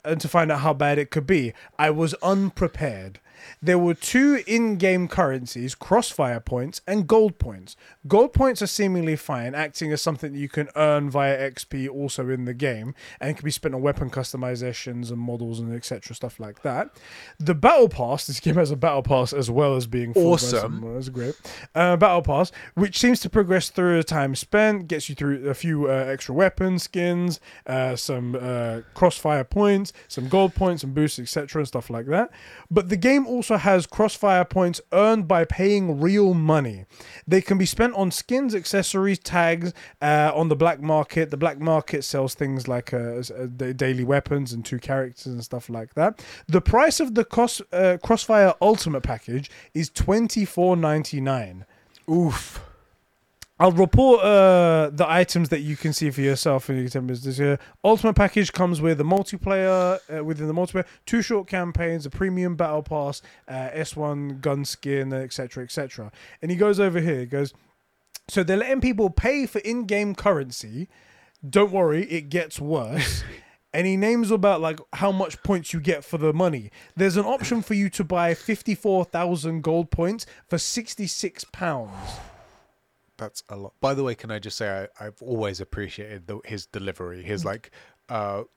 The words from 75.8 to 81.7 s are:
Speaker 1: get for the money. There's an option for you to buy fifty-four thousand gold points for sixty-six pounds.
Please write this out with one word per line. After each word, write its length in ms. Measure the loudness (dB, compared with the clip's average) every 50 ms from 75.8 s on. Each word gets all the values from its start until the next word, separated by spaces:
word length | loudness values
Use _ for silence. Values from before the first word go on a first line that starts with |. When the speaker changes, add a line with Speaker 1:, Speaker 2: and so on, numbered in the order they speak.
Speaker 1:
get 220 | -2 -2 -2 -2 -4
for 140 | -6 -4
the 160 | -2 0 0 2
money. 380 | 2 2 0 0 -2 -6 -12 -16 -20 -20 -10 -4
There's 220 | 0 0 2 2 0
an 80 | 0
option 340 | 0 -2 -2 -2 -2 -2 -2
for 140 | -2 -2 0
you 160 | 0 0 0
to 140 | -2 -4 -4
buy 280 | -2 0 0 0 0 0
fifty-four 720 | -2 -2 -4 -4 -4 -4 -4 -4 -2 0 0 2 2 0
thousand 580 | -2 -2 -4 -2 -2 -2 -2 -4 -4 -6 -4 -2
gold 280 | 0 0 0 0 -2
points 340 | -2 -2 0 -2 -2 -4 -8 -14 -20 -20 _ -6
for 80 | -6
sixty-six 880 | -4 -4 -4 -6 -6 -8 -10 -10 -10 -8 -8 -6 -6 -8 -8 -8 -10 -18
pounds. 480 | -18 -12 -8 -6 -6